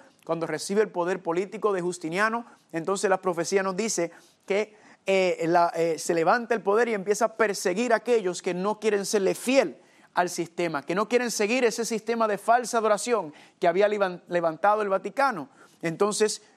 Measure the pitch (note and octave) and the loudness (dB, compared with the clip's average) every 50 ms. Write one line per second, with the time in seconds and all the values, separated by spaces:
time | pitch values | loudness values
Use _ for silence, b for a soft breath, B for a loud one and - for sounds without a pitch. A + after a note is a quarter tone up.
0 | B B B B B - E3 E3 E3 D#3 D#3 D3+ - - G3 G#3 G#3+ F#3+ E3+ F3 | B B B B B -6 -4 -4 -4 -4 -6 -6 -4 -2 0 0 0 0 0 -4
1 | E3+ F3 F#3+ F#3 F#3 E3+ E3 F3 G3+ G3 A3 G#3+ F3 G#3+ G3 F#3 E3+ F3+ F3 - | -2 -2 -2 -4 -4 -4 -2 -2 -2 -4 -6 -2 -2 0 0 0 -2 -4 -6 -6
2 | - D#3 E3 F#3 G#3 A3 A3 A#3 A#3 B B B B B - E3 D#3+ F#3 G3 G3 | -6 -4 -2 0 0 0 0 -2 -8 B B B B B -8 -6 -2 -2 -2 0
3 | - G3+ F#3+ F#3 - F#3 F3 D#3+ E3 - F#3+ G3 F#3+ F#3+ F#3+ F3+ A3 A3 - - | 2 2 2 2 0 -2 0 -2 -2 0 0 0 0 0 -2 -2 -2 -2 -2 -2
4 | E3+ E3+ B B B B B B _ - G3 G3+ G#3+ G#3 B B B B B B | -4 -4 B B B B B B _ -2 -2 -2 -2 -4 B B B B B B
5 | - - F#3+ F#3+ F#3 F3+ E3 - E3 D#3+ F3 F3 E3+ E3+ - E3+ E3 E3+ D#3+ D3+ | -2 0 2 2 2 2 0 0 0 2 4 4 4 2 2 0 0 0 0 -2
6 | - - F3+ E3 D#3+ E3+ G#3+ B3 A#3 - A#3 A3+ D#3+ F#3+ G3+ A3 A#3+ A#3 A3 G3+ | -2 0 0 2 4 4 2 2 2 -2 -2 -2 0 2 2 2 2 2 0 -2
7 | F3+ G#3 G#3 G3 A#3 A3 - - A3 G3+ G3 - - G3 F3 F#3+ B3 A#3+ A3+ G#3+ | -2 -2 0 0 0 -2 0 0 0 0 0 -2 -2 -2 0 0 0 2 2 0
8 | - - A#3+ A3+ G3 F3+ F3 - - F#3 F3 F3 F#3 G#3 G#3+ G#3+ - A3 G#3 G3+ | 2 2 0 2 2 -2 -4 -4 -4 -4 -4 -2 -2 -4 -4 -2 -2 -2 -2 -2
9 | G3 - - G#3 F#3+ F3+ F3 - - A#3 C4 C4+ A3+ D#3 A#2+ b b b b b | -2 -2 -2 0 0 0 -2 -2 0 2 2 4 2 2 -2 b b b b b
10 | b b b - F3+ F3 - - E3+ D#3+ - - F3 E3+ D#3 C#3 C3 - F#3+ F#3+ | b b b -2 -2 -2 -2 -6 -8 -6 -4 -4 -4 -2 -2 -4 -4 -4 -2 -2
11 | A3 - A#3+ A#3+ B3 A#3 - - G#3+ G3+ A#3 C4 B3 A3+ G#3 - A#3 - A#3 G#3+ | 0 2 2 0 0 0 -2 -2 0 0 2 2 2 2 0 0 -4 -4 -4 -6
12 | G#3+ - A#3 A#3 A3+ G#3+ G3+ G3 - - A#3 B3 B3 - - A#3 G#3+ A3 G#3+ - | -4 -4 -2 0 0 0 -2 -2 2 2 2 2 2 0 -2 0 2 2 0 0
13 | - A#3+ A#3+ G#3+ F3+ D3+ C#3+ B B B B - - E3+ E3 F#3 G#3 G#3 G#3+ G#3 | 0 -2 -2 -2 -2 -6 -12 B B B B 0 0 2 4 4 4 4 4 2
14 | G3 F#3 F3+ F3 - - F3 F3 E3 E3 D#3 D3+ - G3+ G#3 G#3+ G#3+ G3+ F#3+ F#3+ | 0 -2 -2 -8 -8 -4 -2 0 0 0 -2 2 2 2 2 2 0 0 -2 -2
15 | - G3+ - - C#4 C4+ A#3+ E3+ C#3 - b b b b b b - E3+ E3 D#3 | -4 -4 -2 0 0 0 0 -4 -8 -12 b b b b b b -6 -4 0 0
16 | G3+ G#3 G3+ - G#3+ G#3+ - - b b b | 0 0 2 2 0 0 0 -4 b b b